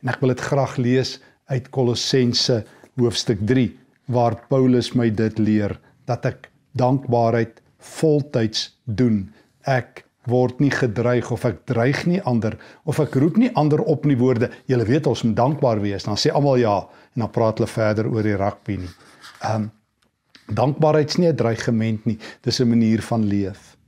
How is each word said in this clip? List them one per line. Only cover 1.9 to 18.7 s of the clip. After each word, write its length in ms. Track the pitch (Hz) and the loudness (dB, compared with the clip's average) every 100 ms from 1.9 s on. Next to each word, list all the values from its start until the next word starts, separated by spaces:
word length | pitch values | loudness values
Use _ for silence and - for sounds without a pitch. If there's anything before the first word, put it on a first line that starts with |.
| 113 - 135 120 120 - 123 101 - - - | 0 0 2 2 2 0 0 -2 -16 -16 0
hoofstuk 420 | 120 - - 107 104 | 0 0 -2 -2 2
drie, 240 | 127 120 - _ _ - | 2 2 -2 _ _ -4
waar 320 | 123 117 107 - | 0 0 0 -2
Paulus 420 | 139 127 123 117 123 | 2 4 2 2 0
my 140 | 117 | 0
dit 300 | 107 110 107 | 2 -2 0
leer, 320 | 107 107 101 92 _ _ - | 0 2 0 -6 _ _ -8
dat 200 | 120 127 | -4 -4
ek 200 | - - _ _ 120 | -6 -16 _ _ -2
dankbaarheid 800 | 127 135 139 120 113 117 113 - _ _ - - | 0 0 0 0 2 2 -2 -6 _ _ -20 -2
voltyds 720 | 160 147 143 131 113 110 - _ | 2 2 0 -2 -2 -2 -8 _
doen. 420 | - 101 127 107 92 - _ _ - | -10 0 2 2 -2 -14 _ _ -2
Ek 380 | 135 - - _ _ - | -2 -2 -16 _ _ -2
word 320 | 123 123 123 | 0 0 2
nie 100 | 143 | 0
gedreig 580 | - 131 107 120 123 110 | 2 -2 0 0 0 -2
of 140 | 120 123 | -4 -4
ek 160 | 92 - | -4 -4
dreig 360 | 123 120 139 - | 0 0 0 -2
nie 120 | 180 - | -2 0
ander, 260 | 120 107 - - - | -2 -2 -6 -16 -14
of 160 | - 143 | -6 -2
ek 140 | 143 135 | 0 2
roep 200 | 151 160 | 2 2
nie 100 | 240 - | 2 2
ander 220 | 151 147 | 2 0
op 260 | - 143 147 | 0 0 0
nie 120 | 135 | 2
woorde, 300 | 123 120 113 - - | 2 2 0 -4 -4
"Julle 180 | 123 | -2
weet 220 | 107 139 139 | 2 0 0
ons 180 | 117 | 0
moet 120 | 117 107 | -2 0
dankbaar 440 | 120 151 131 110 | 0 2 0 0
wees." 240 | 101 98 | -2 -4
Dan 120 | - 101 | -6 -2
sê 140 | - | 0
almal 280 | 151 143 131 | 2 2 2
ja, 200 | 117 101 - - _ | 2 0 -4 -18 _
en 60 | - | -6
dan 100 | 110 | -4
praat 280 | - 113 107 | 0 0 0
hulle 100 | 110 | -2
verder 380 | - 107 107 113 | 0 0 0 -2
oor 160 | 120 | -2
die 140 | 107 101 | -2 0
rugby 400 | 98 - - | -2 -4 -8